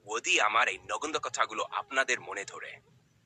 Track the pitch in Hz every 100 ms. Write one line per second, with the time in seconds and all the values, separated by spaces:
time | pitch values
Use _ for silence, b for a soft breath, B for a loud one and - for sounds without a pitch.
0 | - 220 170 175 104 107 120 95 92 104
1 | 156 151 131 127 110 110 - 95 - 131
2 | 127 117 87 95 95 82 - - _ _
3 | _ _